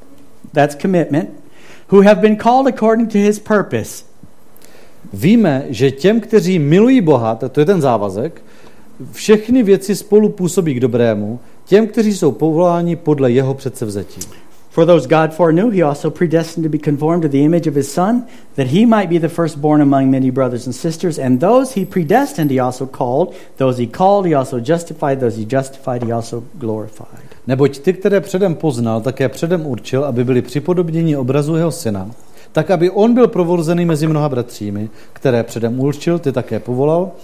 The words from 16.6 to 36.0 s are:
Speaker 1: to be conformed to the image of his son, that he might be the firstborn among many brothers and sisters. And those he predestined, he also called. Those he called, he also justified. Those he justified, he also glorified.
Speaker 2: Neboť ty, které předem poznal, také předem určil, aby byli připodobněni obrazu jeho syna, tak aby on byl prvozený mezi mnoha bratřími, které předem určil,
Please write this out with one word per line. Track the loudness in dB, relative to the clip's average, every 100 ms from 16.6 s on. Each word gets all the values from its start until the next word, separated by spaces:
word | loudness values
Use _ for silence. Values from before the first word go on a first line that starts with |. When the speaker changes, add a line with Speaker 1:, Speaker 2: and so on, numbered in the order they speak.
| -4
Speaker 1:
to | -4
be |
conformed | -2 -2 0 0
to | 0
the | 2
image | 2 2 0
of | -2
his | -2
son, | -2 0 0 -4 -14 -10 -6
that | 0
he | 2 4
might | 2 2
be | 0
the | -2
firstborn | -2 -4 -2 2 4
among | 4 4 2
many | 2 0
brothers | 0 -2 -4 -8
and |
sisters. | -6 -6 -4 -4 -2
And | 0 0
those | 4 2 2 -4
he | -4
predestined, | -2 2 2 0 -2 -2
he | 0
also | -2 -4 -8
called. | -6 -2 -2 -2 -6 -14 -2
Those | -2 -2
he | -4 0
called, | 2 4 2
he | 0
also | 0 -4
justified. | -2 -2 -4 -6 -4 -2
Those | -2 -4
he | -4 -4
justified, | -4 -8 -8 -6
he | -4
also | -6 -6 -10 -12 -10
glorified. | -8 -8 -10 -16 -18 -20 -20 -12 -4
Speaker 2:
Neboť | 2 2 0
ty, | -2
které | 0 0 0
předem | -2 -2 -2 -2
poznal, | -2 -2 -2 -2
také | -4 -2 -4
předem | -2 -4 -2 -4
určil, | -8 -4 -4 -2
aby | -2
byli | 0 0
připodobněni | -2 -4 -2 -2 -2 -2 0 0
obrazu | 0 -2 0 0
jeho | -2
syna, | -2 -6 -6 -8 -14 -20 -20 -6
tak | -2 0
aby | 2 2
on | 2 4
byl | 4 4
prvozený | 2 0 0 0 0 0
mezi | 0 0
mnoha | 0 0
bratřími, | -2 -6 -8 -8 -6 -8 -12 -20
které | -4 0 0
předem | 0 -4 -4 -2
určil, | -2 -2